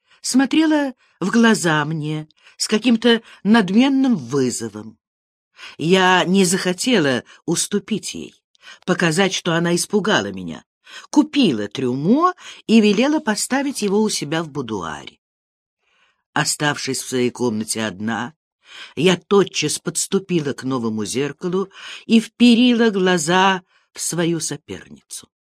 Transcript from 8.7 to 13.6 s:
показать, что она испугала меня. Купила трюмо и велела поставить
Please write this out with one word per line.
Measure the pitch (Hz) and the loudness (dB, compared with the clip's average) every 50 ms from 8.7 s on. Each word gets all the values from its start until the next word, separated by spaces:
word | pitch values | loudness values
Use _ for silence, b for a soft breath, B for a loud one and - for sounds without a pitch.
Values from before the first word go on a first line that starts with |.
| B B B | B B B
показать, | - 180 - 185 165 151 180 196 185 185 | -2 -2 0 0 0 2 2 0 0 0
что | - - 180 165 | -4 -4 -2 -2
она | 170 175 170 175 | 0 0 0 0
испугала | 170 - - - 214 180 214 190 127 98 101 | -2 -2 -2 -2 -2 0 2 0 0 0 -2
меня. | 95 95 90 82 78 64 _ _ _ _ B B B B B B | -8 -10 -10 -12 -12 -14 _ _ _ _ B B B B B B
Купила | - 294 277 302 - 285 254 175 123 104 104 | 0 0 2 2 2 2 2 2 2 0 -4
трюмо | 104 - - 131 123 127 135 143 185 247 302 349 370 359 B B B B B B | -6 -6 -4 -4 -4 -2 -2 2 2 2 4 2 0 -2 B B B B B B
и | - 214 226 | 4 4 6
велела | 208 208 202 196 254 294 302 302 | 6 6 4 2 2 0 0 -2
поставить | 311 220 208 - - - 247 277 | -2 -4 -4 -4 -4 -4 -4 -4